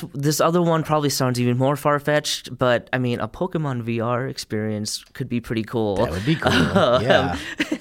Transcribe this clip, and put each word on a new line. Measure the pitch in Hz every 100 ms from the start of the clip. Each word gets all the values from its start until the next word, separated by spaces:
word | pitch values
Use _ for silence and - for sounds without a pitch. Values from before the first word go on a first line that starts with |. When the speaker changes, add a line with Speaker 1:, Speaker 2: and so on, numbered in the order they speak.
| 160
Speaker 1:
this | 139 143 147
other | 147 175
one | 170 160
probably | 151 156 143
sounds | - 131 123
even | 123 123
more | 131 143
far-fetched, | 151 147 143 147 151 - - 123
but, | 127 117 -
I | 127
mean, | 123 120
a | 110
Pokemon | - 185 165 151 123
V | 113 117
R | 113 120 131
experience | 131 - 107 107 107 107 - -
could | - 127
be | 120
pretty | - 113
cool. | 107 123 107 95
Speaker 2:
That | 117
would | 92 113
be | 160
cool. | -
Speaker 1:
<laughs> |
Um, | - - 196 143 123
Speaker 2:
Yeah. | 123 165 120 87 - - 294 277